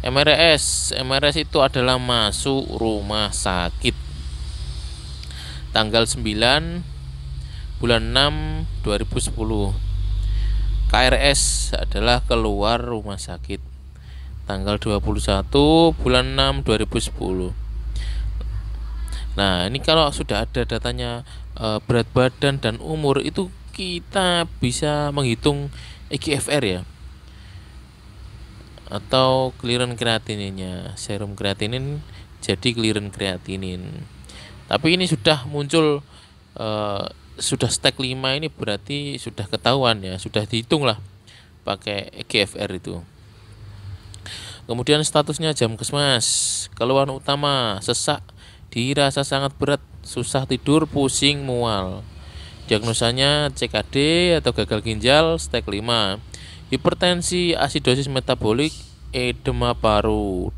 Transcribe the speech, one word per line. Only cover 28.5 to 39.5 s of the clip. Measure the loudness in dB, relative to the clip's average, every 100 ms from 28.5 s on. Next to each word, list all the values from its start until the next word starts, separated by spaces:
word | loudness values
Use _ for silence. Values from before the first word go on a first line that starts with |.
| -18 -20 -20 -10
atau | -10 0 2 4 2 0 -4
clearance | -2 0 0
kreatininnya. | -2 0 0 -2 -6 -6 -6 -8 -8 -10 -12
Serum | -8 -6 -6 -4
kreatinin | -4 -2 -2 -4 -4 -8 -10 -18 -20 -10
jadi | -2 2 2
clearance | 2 2 2 -2
kreatinin. | -4 -4 -4 -6 -6 -6 -8 -8 -12 -14 -16 -20 -18 -18 -20 0
Tapi | 2 4
ini | 4 2
sudah | 2 4 2 0
muncul, | -6 0 4 4 2 -4 -20 -20 -20 -20 -8
eh, | -4 -2 -2 -4 -6 -10 -20 -8
sudah | -4 0 0
stek | 2 2 0
lima, | -6 -2 -2 -2
ini | -4
berarti | -6 -6 -6 -4 -6 -6 -8
sudah | -10 -8 -6